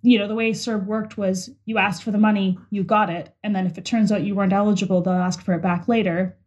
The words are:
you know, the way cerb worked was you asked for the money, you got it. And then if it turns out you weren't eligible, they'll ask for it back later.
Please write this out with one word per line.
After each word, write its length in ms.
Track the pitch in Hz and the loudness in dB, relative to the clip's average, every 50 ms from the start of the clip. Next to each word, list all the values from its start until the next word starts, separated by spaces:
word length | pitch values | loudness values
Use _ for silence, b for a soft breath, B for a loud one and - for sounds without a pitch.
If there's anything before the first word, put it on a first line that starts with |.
| 226 | 6
you 160 | 240 247 214 | 6 6 6
know, 80 | 202 208 | 4 -2
the 80 | 214 | -2
way 180 | 226 226 226 226 | -2 0 -2 -2
cerb 320 | 220 - 247 226 208 190 | -2 -4 -4 -4 -4 -4
worked 320 | 196 214 220 214 214 - - | -2 -4 -4 -4 -6 -6 -4
was 320 | 202 190 190 185 - - - _ _ | -2 -2 -2 -2 -6 -12 -18 _ _
you 140 | - 220 214 | -4 -2 0
asked 240 | 190 208 196 - - | 0 0 -2 -4 -6
for 80 | 226 | -4
the 80 | 208 208 | 0 2
money, 400 | 214 214 214 202 196 190 185 185 - - | 4 4 4 2 0 0 -2 -2 -6 -8
you 140 | - 202 190 | -4 -4 -2
got 260 | 180 214 214 214 185 | 0 2 2 2 0
it. 240 | 165 175 180 - _ _ - | -2 -6 -8 -12 _ _ -6
And 120 | 208 208 | -4 -2
then 100 | 185 185 | 0 -2
if 140 | 180 160 - | -2 -4 -6
it 60 | 190 | -8
turns 260 | - - 226 220 202 | -2 0 2 2 2
out 100 | 214 196 | 2 0
you 140 | 151 202 202 | 0 -2 0
weren't 180 | 196 196 190 196 | 0 2 2 2
eligible, 480 | 196 208 214 202 185 196 185 190 180 | 2 2 2 2 0 0 2 0 0
they'll 140 | 175 185 185 | 2 2 0
ask 260 | 180 180 185 175 - | 0 0 -2 -2 -4
for 120 | - - 180 | -2 -2 -2
it 100 | 165 165 | 0 0
back 240 | 180 175 175 175 - | 0 -2 -2 0 0
later. 500 | 233 226 214 190 165 170 190 185 185 _ _ | 0 2 2 0 0 0 -2 -4 -4 _ _